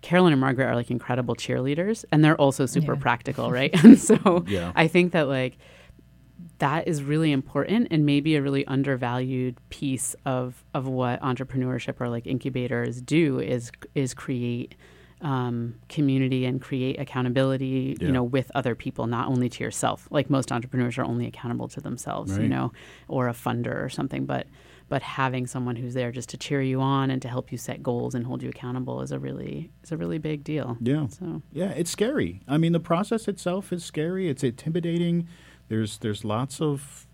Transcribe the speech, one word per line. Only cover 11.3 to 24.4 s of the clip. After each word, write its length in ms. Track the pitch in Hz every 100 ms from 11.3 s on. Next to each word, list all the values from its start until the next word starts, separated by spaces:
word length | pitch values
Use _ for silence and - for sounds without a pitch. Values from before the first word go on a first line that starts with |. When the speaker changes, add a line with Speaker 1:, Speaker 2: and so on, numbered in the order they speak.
| 123 131 131 127 127 - -
Speaker 1:
or, 80 | 123
like, 180 | 120 120
incubators 720 | 127 139 131 123 120 120 120
do 380 | 123 151 160 131
is, 300 | - 123 120 - -
is 180 | - 131
create, 600 | - - 131 120 120 - - - - - -
um, 520 | 156 131 123 117 117 117 -
community 560 | - 143 135 131 131
and 160 | 127 131
create 380 | - 135 127 135
accountability, 960 | 143 131 127 123 135 135 131 131 131 135
you 80 | 165
Speaker 3:
Yeah. 40 |
Speaker 1:
know, 100 | 127
with 260 | 123 131 127 -
other 180 | 131
people, 320 | 110 - 131 120
not 220 | 117 127
only 200 | 127 123
to 140 | -
yourself. 460 | 113 - 123 104 -
Like, 180 | 147 135
most 200 | 139 135
entrepreneurs 480 | 123 127 127 123 120
are 60 |
only 220 | 127 120 120
accountable 420 | - 117 120 120
to 120 | -
themselves, 520 | 147 127 - - -
you 100 | 98
Speaker 3:
Right. 80 | 107
Speaker 1:
know, 220 | 131 127 - - - -
or 200 | 143 123
a 40 |
funder 480 | 117 - 117 117 127
or 40 | 131
something, 380 | - 139 135 135
but, 200 | 131